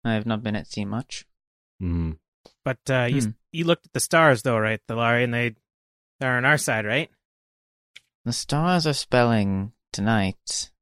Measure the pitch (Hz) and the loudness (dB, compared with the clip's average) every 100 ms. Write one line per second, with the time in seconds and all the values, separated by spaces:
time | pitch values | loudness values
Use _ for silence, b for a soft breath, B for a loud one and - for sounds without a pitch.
0 | 113 110 110 110 110 107 - - 101 110 | -4 -4 -2 -4 -4 -6 -8 -8 -6 -6
1 | - - - _ _ _ _ _ 90 85 | -8 -14 -16 _ _ _ _ _ -4 -2
2 | 82 78 _ _ _ _ - 127 - 131 | -4 -6 _ _ _ _ -8 -6 -2 0
3 | 120 139 110 110 _ 160 165 170 _ 127 | 0 0 -2 -6 _ -4 0 0 _ -8
4 | - 165 156 120 131 113 107 110 - 117 | 2 6 6 4 2 0 0 -2 -6 -2
5 | 117 120 123 120 120 110 _ _ _ _ | 0 2 0 0 -2 -6 _ _ _ _
6 | _ _ 131 123 131 147 - 113 104 127 | _ _ -2 0 2 2 0 -2 0 -2
7 | 160 _ _ _ _ _ _ _ _ - | -4 _ _ _ _ _ _ _ _ -20
8 | _ _ - 117 - 143 170 180 156 139 | _ _ -8 -8 -4 0 2 2 2 -2
9 | - 123 120 113 98 95 101 _ _ - | 0 4 4 4 2 -2 -4 _ _ -4
10 | 101 113 95 - - - - _ | 0 2 0 -4 -10 -10 -10 _